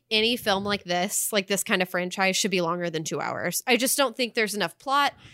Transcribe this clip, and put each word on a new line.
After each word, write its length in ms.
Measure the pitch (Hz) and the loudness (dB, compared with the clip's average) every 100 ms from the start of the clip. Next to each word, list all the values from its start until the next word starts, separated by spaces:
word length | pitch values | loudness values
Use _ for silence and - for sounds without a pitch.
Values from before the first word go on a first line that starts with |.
| - | -2
any 280 | 220 226 240 | 0 2 0
film 260 | 220 196 | 2 0
like 220 | 202 202 | 0 -2
this, 480 | 175 175 196 - - | -2 -2 0 -2 0
like 160 | 214 190 | 0 0
this 160 | 196 | -2
kind 180 | - 190 | 0 0
of 60 | 180 | 0
franchise, 480 | 180 180 190 190 185 | -2 -2 0 2 2
should 160 | 208 | 2
be 80 | 180 | 2
longer 300 | 165 175 170 | 2 0 -2
than 120 | 160 | -4
two 180 | 160 143 | -4 -4
hours. 400 | - - 165 - - | -4 -4 -4 -4 0
I 100 | 247 | 2
just 200 | 254 - | 2 2
don't 200 | 269 - | 2 0
think 180 | 240 | -4
there's 200 | 233 214 | -2 -2
enough 240 | 208 226 - | 0 -2 -4
plot. 360 | 277 277 285 - - | -2 2 2 -2 -14